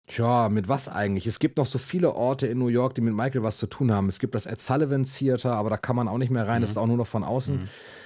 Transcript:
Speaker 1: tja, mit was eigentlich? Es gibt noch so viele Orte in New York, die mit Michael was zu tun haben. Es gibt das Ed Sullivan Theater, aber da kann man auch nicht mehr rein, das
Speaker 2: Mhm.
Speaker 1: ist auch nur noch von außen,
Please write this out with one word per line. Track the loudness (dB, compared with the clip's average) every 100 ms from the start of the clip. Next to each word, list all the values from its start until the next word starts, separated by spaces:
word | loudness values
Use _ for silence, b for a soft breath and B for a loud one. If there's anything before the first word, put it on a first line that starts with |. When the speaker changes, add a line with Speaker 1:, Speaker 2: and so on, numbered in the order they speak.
| -12
Speaker 1:
tja, | -2 2 4 4
mit | 2 0
was | -2 -2
eigentlich? | -4 -2 0 -2
Es | -2
gibt | 0 0
noch | -2
so | -2
viele | -4 0 2
Orte | 2 0 0 0
in | 0
New | 2
York, | 2 2
die | 2
mit | 0
Michael | 2 0 0
was | -2 -2
zu | -6
tun | 0 2
haben. | 4 2
Es | 0
gibt | -2
das | -4 -6
Ed | -6
Sullivan | -2 0 2 0
Theater, | -2 0 0 2 0
aber | 0 0
da | -2
kann | 0 0
man | 0
auch | 0
nicht | 0
mehr | 0 2
rein, | 2
das | 2
Speaker 2:
Mhm. |
Speaker 1:
ist | 0
auch | 2
nur | 2
noch | 0
von | -2
außen, | -2 -2 -2 -4 -6 B B B